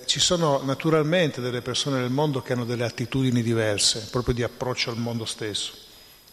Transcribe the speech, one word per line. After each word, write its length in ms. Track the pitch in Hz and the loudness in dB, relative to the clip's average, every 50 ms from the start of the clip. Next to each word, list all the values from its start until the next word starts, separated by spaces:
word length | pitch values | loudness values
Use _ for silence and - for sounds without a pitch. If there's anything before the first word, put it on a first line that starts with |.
| - | -4
ci 160 | - - 147 | -2 0 2
sono 420 | - - 180 170 165 151 139 131 131 | 2 2 4 4 4 4 4 2 2
naturalmente 760 | 135 135 - - 160 160 156 147 151 175 185 170 139 - 123 | 0 -2 0 2 4 4 4 4 4 2 2 2 2 0 -2
delle 220 | 123 123 123 123 117 | -4 -4 -4 -4 -4
persone 360 | 127 117 - - 147 135 127 | -2 -2 -2 0 0 0 0
nel 120 | 123 123 | 0 0
mondo 320 | 127 143 156 151 135 131 - | 0 2 2 0 0 -2 -2
che 100 | - 127 | -2 -2
hanno 120 | 123 120 | -2 -2
delle 200 | 113 123 117 120 | -2 -2 -2 -2
attitudini 580 | 113 - - 120 - - 135 131 131 120 123 113 | -2 -2 -4 -4 -2 0 0 2 4 4 2 2
diverse, 640 | 117 117 113 110 107 104 98 - - - 113 107 - | 2 2 2 2 2 2 2 2 2 0 0 -4 -4
proprio 260 | - 120 117 - 127 | -4 -2 0 0 0
di 100 | 120 117 | 0 -2
approccio 460 | 110 - - 123 127 123 - - 127 | -4 -4 -4 -6 -4 -4 -2 -4 -4
al 80 | 113 113 | -2 -2
mondo 260 | 117 117 117 117 110 | -2 -2 -2 -4 -4
stesso. 480 | - - - 117 107 101 - - - - - - - - - - - - - - - | -6 -6 -6 -4 -4 -4 -4 -6 -8 -10 -14 -20 -20 -20 -20 -20 -20 -20 -20 -20 -20